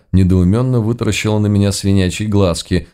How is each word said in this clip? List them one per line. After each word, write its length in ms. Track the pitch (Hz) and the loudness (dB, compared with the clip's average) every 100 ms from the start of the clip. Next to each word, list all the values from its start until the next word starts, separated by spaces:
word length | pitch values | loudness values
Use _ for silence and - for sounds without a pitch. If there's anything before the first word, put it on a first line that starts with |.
| _ | _
недоумённо 720 | 92 95 92 90 107 131 123 | 0 2 2 2 0 0 -2
вытаращила 580 | 107 117 107 104 107 107 | -2 -2 -4 -4 -2 0
на 80 | 104 | 0
меня 240 | 101 101 | 2 0
свинячьи 560 | 98 98 98 92 85 107 | 0 0 0 0 -2 -2
глазки, 640 | 101 95 82 - 90 - | 0 0 -2 -2 -4 -4